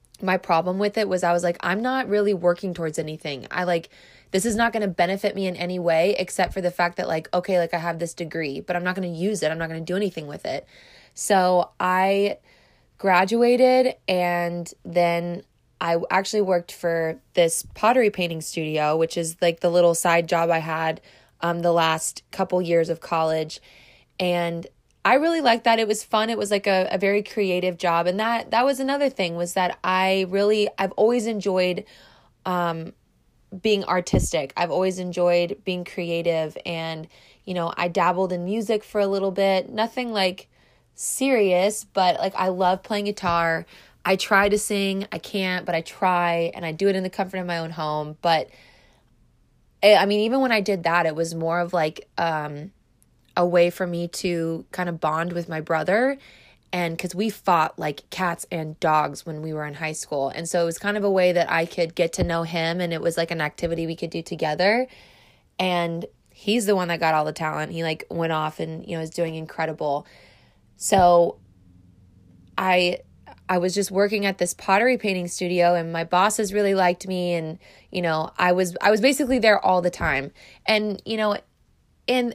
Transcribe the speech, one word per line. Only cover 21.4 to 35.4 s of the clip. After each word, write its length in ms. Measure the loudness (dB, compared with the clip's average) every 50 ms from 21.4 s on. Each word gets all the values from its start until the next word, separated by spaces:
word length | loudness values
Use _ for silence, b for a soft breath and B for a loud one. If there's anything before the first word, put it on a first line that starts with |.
um, 200 | -2 -2 0 0
the 120 | 2 2 4
last 480 | 4 4 2 2 0 -2 -6 -8 -12 -16 _
couple 300 | -4 -4 -2 0 0 0
years 260 | 2 2 2 2 2 2
of 120 | -2 -6
college. 580 | -6 -2 0 0 2 2 0 -2 -2 -6 -10 -16 b b b b b b b b b b b -4
And 480 | -2 0 0 0 0 -2 -4 -6 -8 -12 _ _ _ _ _ _ 2
I 120 | 4 4
really 260 | 4 4 2 2 2
liked 220 | 4 4 2 4 4
that. 160 | 2 2 4
It 80 | 2
was 160 | 0 -2 -4 -4
fun. 260 | -2 0 0 0 0
It 80 | -2
was, 140 | -2 -2 0
like, 160 | -2 0 2
a, 200 | 2 2 2 2 0
a 80 | 0 0
very 240 | 0 2 2 0 -2
creative 540 | -2 -2 -2 0 0 0 0 0 -2 -2
job. 280 | -2 0 2 2 2 2
And 140 | 2 0 0
that, 320 | 0 0 -2 -2 -2 0
that 120 | 0 2 2
was 160 | 2 0 0
another 300 | -2 -2 0 0 0 0
thing, 260 | 0 -2 -4 -2 -2
was 180 | -4 -4 -2 0
that 260 | 0 0 0 -2 -4 -2
I 440 | 0 0 2 2 2 2 2 0 0
really, 400 | 0 2 4 4 4 2 0 0 -2
I've 140 | -2 -4 -2
always 340 | 0 2 2 4 2 2 0
enjoyed, 580 | -2 -4 -4 -2 0 0 2 0 0 -2 -4 -8 B B B B B B B B B B _ -6
um, 480 | -4 -2 -2 -2 -2 -4 -6 -8 -12 -16 _ _ _ _ _ _ _ _ _ _ _ -8 -2 0
being 200 | 0 2 2 0
artistic. 680 | 0 0 0 0 2 0 0 0 0 -2 -4 -4 -4 -4
I've 140 | -4 -2 -2
always 300 | 0 0 0 0 -2 -4
enjoyed 580 | -6 -6 -2 0 2 4 4 2